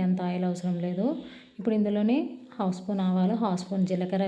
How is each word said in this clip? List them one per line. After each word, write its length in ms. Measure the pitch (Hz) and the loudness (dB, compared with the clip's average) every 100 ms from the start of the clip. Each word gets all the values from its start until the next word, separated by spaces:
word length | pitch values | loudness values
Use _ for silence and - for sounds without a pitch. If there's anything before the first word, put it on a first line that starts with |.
| 185 | 2
అంత 140 | 185 180 | 2 0
ఆయిల్ 160 | 180 180 | 0 -2
అవసరం 260 | 175 180 175 180 | -2 -2 -2 -2
లేదు. 200 | 180 247 330 - - - - | 0 -2 -2 -8 -16 -20 -6
ఇప్పుడు 180 | 226 214 | 0 2
ఇందులోనే 380 | 208 208 214 277 - - - - | 2 2 2 2 0 -8 -12 -4
హాఫ్ 180 | 190 185 | -2 -2
స్పూన్ 240 | - 196 185 | -4 0 2
ఆవాలు, 280 | 185 185 226 | 4 2 2
హాఫ్ 160 | 220 180 | 0 -2
స్పూన్ 220 | - 196 180 | -2 0 0
జీలకర్ర 360 | 180 180 190 | 0 0 0